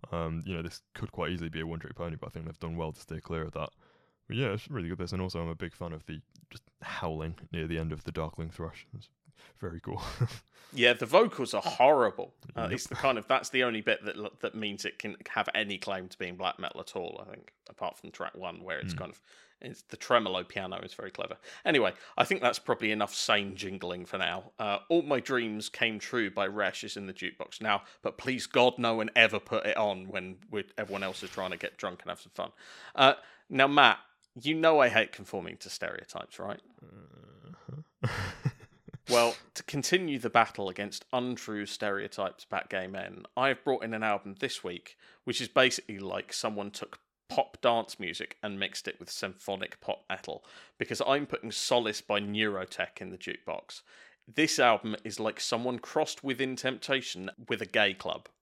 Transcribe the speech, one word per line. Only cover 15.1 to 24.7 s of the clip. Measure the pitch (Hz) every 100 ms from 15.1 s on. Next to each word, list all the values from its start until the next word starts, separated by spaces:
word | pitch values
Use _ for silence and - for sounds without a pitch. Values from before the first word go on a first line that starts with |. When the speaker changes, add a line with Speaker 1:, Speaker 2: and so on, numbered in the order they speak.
| - -
Speaker 2:
have | - 101
any | - 104 95
claim | - 95 92
to | -
being | 90 90
black | 92 -
metal | 92 -
at | -
all, | 101 87 - -
I |
think, | - - _ -
apart | - 92 -
from | 82
track | - 85 -
one, | 90 85
where | 90 80
it's | 98
Speaker 1:
Hmm. | 85
Speaker 2:
kind | 90
of, | - _ - - _
it's, | - - -
the | -
tremolo | - 123 104 92
piano | 90 - 95 92
is | 92
very | - 98
clever. | - 90 - - -
Anyway, | - 151 101 - - -
I |
think | - 190
that's | 123 117
probably | - 120 110
enough | 107 104
sane | - - 107 98 98
jingling | 101 95 90 90
for | 90 95
now. | 87 90 - _
Uh, | 107